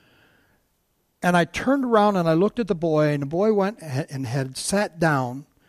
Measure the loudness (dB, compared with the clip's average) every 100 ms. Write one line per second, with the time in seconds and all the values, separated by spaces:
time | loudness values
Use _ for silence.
0 | _ _ _ _ _ _ _ _ _ _
1 | _ _ 0 2 0 -2 0 0 2 4
2 | 4 2 2 2 2 0 -4 -2 0 2
3 | 2 0 -2 0 0 2 0 -4 -8 -6
4 | -6 -8 -6 -4 -4 -8 -4 -2 -2 -2
5 | 0 0 -2 -8 -16 _